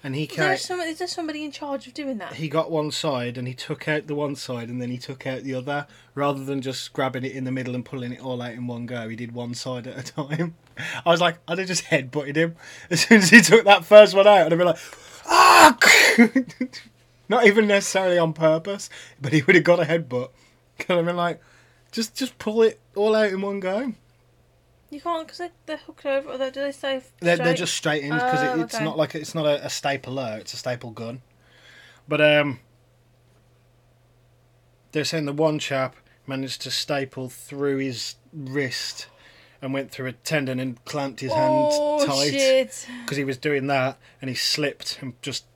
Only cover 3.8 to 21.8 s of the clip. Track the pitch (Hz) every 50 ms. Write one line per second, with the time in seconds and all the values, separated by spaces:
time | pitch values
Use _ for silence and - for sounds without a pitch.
3.8 | - 160 151 151 147 156 147 147 147 139 143 - - - 127 117 117 113 120 127
4.8 | 123 120 123 127 - - 135 - - 139 131 127 - 139 131 127 127 143 143 143
5.8 | 143 _ - - _ _ _ 139 143 143 139 135 135 135 139 139 123 135 127 -
6.8 | - - - - 135 131 127 127 123 131 131 135 131 127 131 131 127 123 123 127
7.8 | 123 - 143 131 123 120 123 - 127 131 127 120 120 123 113 123 123 123 120 117
8.8 | 120 117 127 120 113 110 113 110 120 117 117 120 120 120 120 - - 135 127 123
9.8 | 117 131 - 135 127 - - - 147 135 156 160 175 170 170 _ _ _ _ -
10.8 | - - - 127 - 175 170 165 175 170 165 - _ - 170 185 190 180 185 -
11.8 | - - 165 143 131 123 135 151 139 139 143 156 165 170 165 - - - - -
12.8 | - - 175 160 - - 226 214 190 165 202 240 175 160 190 226 214 196 202 190
13.8 | 165 - 208 214 214 185 180 196 196 208 208 190 165 156 170 165 180 175 160 -
14.8 | - - - - - - - - - - 339 359 359 370 - 349 320 302 247 -
15.8 | - - - - - - - - 240 - - 262 247 - - - 254 - - -
16.8 | - - _ _ _ _ _ _ _ - 202 240 240 214 202 226 214 208 202 196
17.8 | 190 - - 190 190 185 175 175 165 160 156 - 160 160 156 165 165 196 202 202
18.8 | - - - - - - - _ 139 131 151 151 - - 196 175 - 175 175 175
19.8 | 160 143 165 170 156 123 127 123 127 - _ _ _ _ _ _ _ _ _ -
20.8 | - - 185 175 165 170 175 175 170 170 165 - _ _ _ _ _ _ _ _